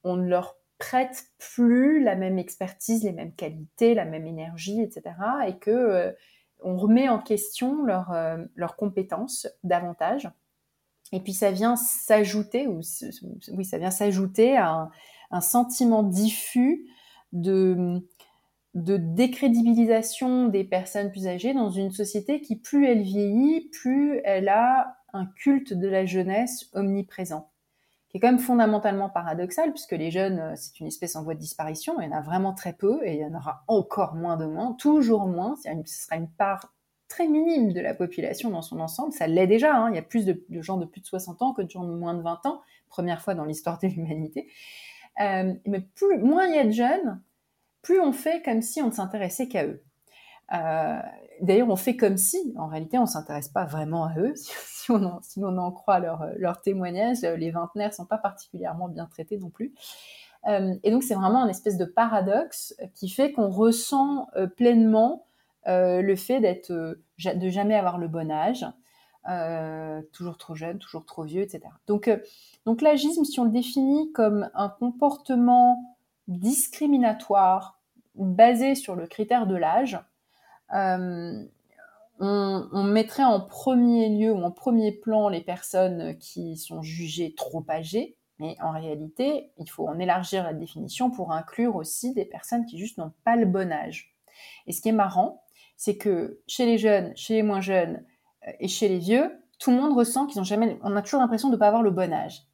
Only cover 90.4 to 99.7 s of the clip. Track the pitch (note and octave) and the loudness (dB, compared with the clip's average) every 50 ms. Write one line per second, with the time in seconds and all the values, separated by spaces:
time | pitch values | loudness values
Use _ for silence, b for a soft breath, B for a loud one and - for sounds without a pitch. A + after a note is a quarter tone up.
90.4 | F3+ E3 D#3+ D3+ E3 E3 - D#3+ - - - - B3 B3+ B3 A3+ F3+ E3+ D#3+ D#3+ | -4 -4 -6 -8 -10 -12 -12 -12 -12 -10 -4 -2 -2 -2 -2 -4 -6 -4 -4 -6
91.4 | E3 - - - A#3 A#3+ G3+ F3 D#3 - - - - B3 C4+ - - - - - | -6 -8 -4 -2 -2 0 0 -4 -6 -8 -8 -6 -6 -4 -4 -4 -6 -6 -10 -16
92.4 | - - A#3+ A#3+ A#3 A#3 - E3 G3 A3 - - E3 D#3 - _ _ A3+ A#3 A#3 | -8 -4 -4 -4 -4 -4 -8 -10 -12 -10 -8 -10 -10 -10 -10 _ _ 2 4 4
93.4 | A3+ F#3 F3+ F#3+ F#3+ F3+ D#3 D3+ - - D#3+ - - _ _ _ _ B B B | 4 2 2 0 -2 -2 -4 -6 -6 -10 -12 -14 -16 _ _ _ _ B B B
94.4 | B B B B B - E3+ - - A3 A3+ G#3+ G3+ F#3+ - F#3 F3+ - - - | B B B B B -12 -12 -4 0 2 4 4 2 2 2 2 0 0 -2 -10
95.4 | _ b b b b b b _ - G#3+ G3+ G#3 - G#3+ F#3 E3+ - - - - | _ b b b b b b _ -2 -2 -2 0 0 0 0 0 -2 -6 -10 -16
96.4 | _ - - - B3 A#3 A#3 A3+ G#3+ G#3+ G#3 G3 F3+ E3 - - - - A3 A3 | _ -12 -4 0 2 4 4 4 6 4 4 4 2 -2 -10 -12 -4 0 0 2
97.4 | G#3+ G#3+ G3+ G3 F#3 F#3+ F#3+ F#3 E3+ E3 E3+ - b b b b b b b _ | 2 2 0 -2 -2 2 2 2 2 0 -4 -10 b b b b b b b _
98.4 | - - - - - F#3 - - A3+ G3 F#3 F3+ E3 F#3 A3+ B3+ D#4 - - - | -16 -16 -10 -6 -6 -6 -2 0 2 2 2 0 2 4 4 4 4 0 -4 -12
99.4 | _ _ _ _ - C4 | _ _ _ _ 2 2